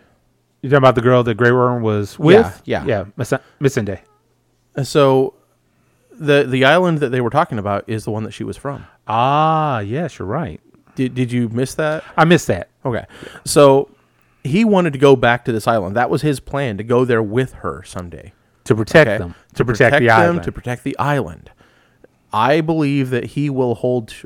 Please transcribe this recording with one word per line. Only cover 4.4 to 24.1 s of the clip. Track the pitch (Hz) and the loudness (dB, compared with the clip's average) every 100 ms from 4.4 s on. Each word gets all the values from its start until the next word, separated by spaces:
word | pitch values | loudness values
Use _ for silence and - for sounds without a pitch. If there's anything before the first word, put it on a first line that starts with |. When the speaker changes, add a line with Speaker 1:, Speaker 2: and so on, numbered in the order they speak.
| _ _ _ - | _ _ _ -8
Speaker 2:
Uh, | |
so | 131 156 143 131 135 - _ _ _ _ _ _ _ | -2 2 4 4 0 -6 _ _ _ _ _ _ _
the, | - 151 143 127 | 0 4 4 4
the | 127 131 | 4 4
island | 165 180 156 | 6 4 0
that | 135 | 0
they | 127 | 0
were | 117 | 0
talking | 143 175 113 | 0 0 -4
about | 98 101 - | -4 -4 -4
is | 110 120 | -8 -6
the | |
one | 107 | -8
that | 107 | -8
she | - | -10
was | 110 - | -12 -10
from. | 139 127 - _ - | -12 -12 -18 _ -6
Speaker 1:
Ah, | 110 131 147 156 156 151 120 | -2 0 2 0 0 -2 -4
yes, | 101 131 175 - | -6 -8 -8 -10
you're | 92 | -8
right. | 131 123 - _ _ _ - | -8 -8 -12 _ _ _ -6
Speaker 2:
Did, | 127 123 | -6 -4
did | 123 | -4
you | 123 117 | -2 -2
miss | 113 131 - | -4 -6 -4
that? | 151 160 - - | -4 -6 -6 0
Speaker 1:
I | 165 | 4
missed | 170 - | 4 2
that. | 95 - _ 135 | -6 -6 _ -8
Speaker 2:
Okay. | 113 - - - - - | -8 -10 -20 -20 -16 -2
So | 156 143 139 143 _ _ _ _ _ | 6 6 6 0 _ _ _ _ _
he | 131 170 226 | -4 0 2
wanted | 190 175 | 2 0
to | 135 | 4
go | 139 131 | 4 6
back | 120 123 - | 4 0 -2
to | |
this | 110 123 | -4 0
island. | 113 90 104 | -2 -2 -2
That | 123 | -2
was | 151 | -2
his | 151 135 | -2 -4
plan, | - 139 139 101 | -6 -6 -6 -6
to | |
go | 110 123 127 | -2 0 2
there | 117 | 0
with | 107 117 127 - | 0 -4 -4 -8
her | 92 71 | -10 -10
someday. | - 95 87 82 95 _ _ _ - | -14 -14 -14 -16 -20 _ _ _ -2
Speaker 1:
To | 110 | -2
protect | 107 165 135 | 0 0 0
Speaker 2:
Okay? | 98 | -2
Speaker 1:
them. | 90 - _ | -8 -14 _
Speaker 2:
To | - | -6
Speaker 1:
To | 123 | -6
protect | 113 120 143 | 0 2 2
Speaker 2:
protect | |
Speaker 1:
the | 117 | 4
Speaker 2:
them, | 113 | 4
Speaker 1:
island. | 110 170 | 2 0
Speaker 2:
to | - | -6
protect | - 123 120 139 | -10 -10 -10 -10
the | - | -6
island. | 135 143 87 85 - _ _ _ _ _ _ _ _ | -4 -4 -6 -12 -20 _ _ _ _ _ _ _ _
I | 107 120 160 | -2 2 2
believe | 160 160 143 139 131 | 0 -2 0 -2 -2
that | 127 | -4
he | 117 135 147 | -6 -6 -4
will | 131 123 113 | -2 -2 -2
hold, | 127 123 110 | -2 -4 -6